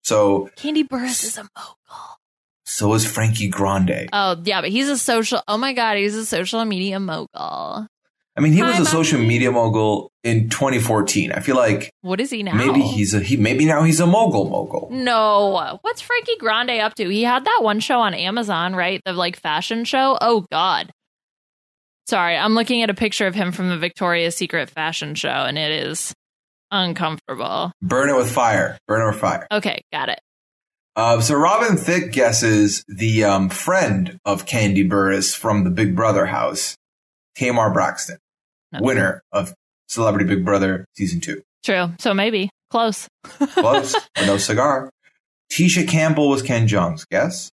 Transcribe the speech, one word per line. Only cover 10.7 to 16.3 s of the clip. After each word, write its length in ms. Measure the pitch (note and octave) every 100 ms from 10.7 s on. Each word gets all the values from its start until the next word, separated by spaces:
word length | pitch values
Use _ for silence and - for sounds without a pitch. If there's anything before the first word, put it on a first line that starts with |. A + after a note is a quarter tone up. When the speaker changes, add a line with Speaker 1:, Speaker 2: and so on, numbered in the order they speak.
| B2+
Speaker 1:
fourteen. 520 | A#2 A2 G2+ G#2 D#2+
I 80 | F2+
feel 160 | C#3
like 360 | B2+ A#2 G2+ - _
Speaker 2:
What 180 | F#3 F#3+
is 120 | C#4
he 100 | A3+
now? 140 | G#3
Speaker 1:
maybe 260 | A2 C3 C3+
he's 320 | A2 G#2+ G2
a, 60 | G#2
he, 180 | F#2 B2
maybe 280 | A2 C3
now 180 | D#3 D3+
he's 160 | D#3+ D#3
a 80 | F3
mogul 420 | G#3 A3 A#2 D#2+
mogul. 400 | - - - -
Speaker 2:
No. 840 | B3+ B3 A3+ G#3+ G#3 G3+ F#3 C#3+ E3+
What's 180 | G#4 A#4+
Frankie 360 | - A#4+ A#4